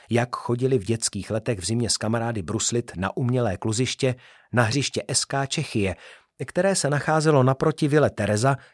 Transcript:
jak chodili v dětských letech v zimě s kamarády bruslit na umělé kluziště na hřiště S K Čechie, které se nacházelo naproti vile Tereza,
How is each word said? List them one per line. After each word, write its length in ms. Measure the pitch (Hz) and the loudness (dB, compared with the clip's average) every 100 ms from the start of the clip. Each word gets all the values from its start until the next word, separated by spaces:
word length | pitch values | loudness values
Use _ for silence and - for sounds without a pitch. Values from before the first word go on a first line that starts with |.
| - | -2
jak 260 | 117 120 - | 0 0 -4
chodili 420 | - 120 131 131 | -4 0 2 0
v 80 | 92 | 0
dětských 460 | 113 - 101 - | -2 -2 -6 -4
letech 280 | 107 127 98 | -4 -2 -4
v 60 | 87 | -2
zimě 240 | 117 110 | -2 0
s 80 | - | -2
kamarády 440 | 107 117 117 113 | -2 -2 -2 -4
bruslit 500 | 80 104 - 117 - 85 | -4 -2 0 -2 -4 -6
na 220 | 95 - | -4 -2
umělé 400 | 120 127 117 92 | 0 0 0 -2
kluziště 580 | 110 110 127 - 131 123 - - - | -2 -2 -2 0 -2 -2 -10 -20 -2
na 100 | 120 | 0
hřiště 400 | 110 135 - - - | 2 0 -2 -6 -4
S 180 | 123 - | -4 -2
K 220 | 139 139 | -4 -4
Čechie, 480 | - 139 113 95 87 - - _ - 139 | -4 -4 -2 -2 -4 -14 -20 _ -12 -6
které 300 | 180 196 185 | 0 0 0
se 140 | 135 | 0
nacházelo 540 | 143 - 156 156 143 | 0 2 2 4 6
naproti 440 | 127 135 160 - 147 | 4 4 0 0 2
vile 220 | 151 120 | 4 2
Tereza, 480 | - 101 107 131 131 - | 0 0 2 2 0 -6